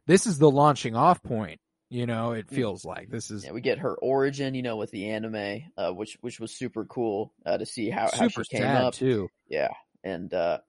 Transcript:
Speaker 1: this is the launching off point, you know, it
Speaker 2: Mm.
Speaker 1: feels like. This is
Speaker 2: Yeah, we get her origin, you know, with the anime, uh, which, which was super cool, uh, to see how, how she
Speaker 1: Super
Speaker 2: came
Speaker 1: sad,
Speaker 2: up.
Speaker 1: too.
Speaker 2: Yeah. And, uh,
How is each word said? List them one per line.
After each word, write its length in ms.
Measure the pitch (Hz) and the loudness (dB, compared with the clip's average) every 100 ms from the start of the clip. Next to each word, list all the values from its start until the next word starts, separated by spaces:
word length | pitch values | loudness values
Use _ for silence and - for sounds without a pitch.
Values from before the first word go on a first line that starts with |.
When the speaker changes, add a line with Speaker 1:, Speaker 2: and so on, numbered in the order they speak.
| - | 4
Speaker 1:
this 180 | 185 240 | 4 4
is 140 | 151 | 6
the 100 | 151 | 8
launching 460 | 139 151 139 123 113 | 8 6 4 0 4
off 260 | 156 175 | 4 4
point, 400 | - 117 95 78 _ _ _ | 0 -4 -4 -10 _ _ _
you 160 | 123 120 | -4 -2
know, 240 | 113 117 | -2 -2
it 180 | 113 104 | -4 -4
Speaker 2:
Mm. 60 | 135 | -2
Speaker 1:
feels 300 | 113 92 80 | -2 -2 -10
like. 240 | 85 92 | -12 -8
This 200 | 120 - | -10 -8
is 120 | 104 67 | -10 -8
Speaker 2:
Yeah, 60 | |
we 100 | 104 | -4
get 180 | 123 110 | 0 0
her 160 | 123 85 | 0 -2
origin, 600 | 123 135 135 139 135 131 | 0 2 2 0 -4 -4
you 60 | |
know, 140 | 127 110 | -4 -4
with 140 | 104 | -6
the 180 | 110 104 | -6 -4
anime, 520 | 110 113 110 101 104 160 - | -4 -4 -4 -4 -6 -10 -4
uh, 140 | 87 | -4
which, 260 | 92 107 - | -4 -8 -8
which 180 | 120 - | -12 -10
was 160 | 113 - | -12 -8
super 300 | 127 110 107 | -8 -6 -8
cool, 480 | - 113 101 110 _ - | -4 -2 -2 -4 _ -4
uh, 120 | - | -2
to 60 | - | -4
see 240 | - 107 | -6 -4
how, 220 | 98 - | -2 -2
how 140 | - 214 | 2 0
she 60 | |
Speaker 1:
Super 100 | 123 - | 0 -4
Speaker 2:
came 160 | 113 | -2
Speaker 1:
sad, 140 | 123 135 | 2 2
Speaker 2:
up. 180 | 127 | 2
Speaker 1:
too. 360 | - 131 113 92 - _ | 2 0 2 -2 -10 _
Speaker 2:
Yeah. 220 | 76 69 - _ _ | -2 -2 -4 _ _
And, 280 | 92 87 87 | -8 -6 -4
uh, 260 | 90 85 76 | 0 0 -2